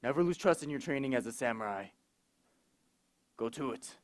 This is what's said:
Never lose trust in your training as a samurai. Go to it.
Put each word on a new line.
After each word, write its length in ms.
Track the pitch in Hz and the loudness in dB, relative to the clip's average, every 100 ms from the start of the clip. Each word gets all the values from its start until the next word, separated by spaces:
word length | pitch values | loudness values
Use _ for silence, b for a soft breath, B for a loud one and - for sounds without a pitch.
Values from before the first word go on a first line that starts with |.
Never 220 | 120 143 | 0 2
lose 140 | 175 175 | 2 4
trust 260 | 196 170 | 4 4
in 60 | 147 | 2
your 100 | 143 | -4
training 360 | - 139 139 127 | -2 0 2 0
as 100 | 117 | 0
a 60 | |
samurai. 560 | 113 127 113 107 98 98 _ _ _ _ _ _ _ _ _ _ _ _ _ _ - | -2 0 0 -2 -4 -8 _ _ _ _ _ _ _ _ _ _ _ _ _ _ -6
Go 120 | 113 | -6
to 220 | 117 139 | -4 -6
it. 240 | 113 - - | -6 -10 -18